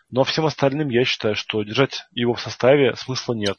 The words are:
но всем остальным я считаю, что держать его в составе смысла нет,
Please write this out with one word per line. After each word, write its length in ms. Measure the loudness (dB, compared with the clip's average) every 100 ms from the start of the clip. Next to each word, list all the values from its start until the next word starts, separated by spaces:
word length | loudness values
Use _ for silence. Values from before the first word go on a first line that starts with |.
| _
но 140 | -2
всем 220 | -2 0 -2
остальным 420 | 0 0 0 -2
я 160 | 0
считаю, 320 | 0 0 -2 -4
что 260 | -4 -4
держать 440 | -4 0 0 -2 -10
его 240 | -4 -2
в 60 | -2
составе 560 | -6 0 4 6 4 0
смысла 380 | -6 -8 -4
нет, 220 | -2 -2